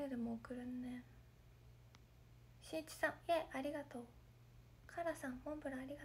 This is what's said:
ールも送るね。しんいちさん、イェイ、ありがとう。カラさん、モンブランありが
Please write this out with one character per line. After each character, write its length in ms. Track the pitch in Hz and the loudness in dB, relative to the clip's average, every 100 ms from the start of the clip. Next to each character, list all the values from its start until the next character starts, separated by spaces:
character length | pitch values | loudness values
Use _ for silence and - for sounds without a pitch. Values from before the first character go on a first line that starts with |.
ー 60 | 285 | 4
ル 80 | 247 | 4
も 160 | 233 | 4
送 180 | 233 - | 2 0
る 140 | 247 247 | -2 0
ね。 360 | 254 247 247 - - - - - - - - - - - - - - - - | 0 0 -2 -6 -14 -16 -16 -16 -16 -16 -16 -16 -16 -16 -18 -16 -16 -16 -14
し 120 | - | -4
ん 60 | 320 | -2
い 40 | |
ち 100 | 302 | -2
さ 140 | - 349 | 4 4
ん、 20 | 349 - | 4 8
イ 40 | |
ェ 60 | 330 | 8
イ、 40 | - | 8
あ 80 | 269 | 2
り 100 | 277 | 2
が 80 | 294 | 2
と 160 | 285 240 | 0 -4
う。 20 | 240 - - - - - - - - | -6 -12 -16 -16 -16 -16 -16 -16 -6
カ 120 | - | 2
ラ 100 | 339 | 4
さ 140 | 311 277 | 4 2
ん、 100 | 247 | 0
モ 100 | - | 0
ン 60 | 202 | 0
ブ 100 | 285 | 0
ラ 60 | 262 | 0
ン 40 | |
あ 20 | |
り 60 | 262 | -2
が 120 | 285 | -4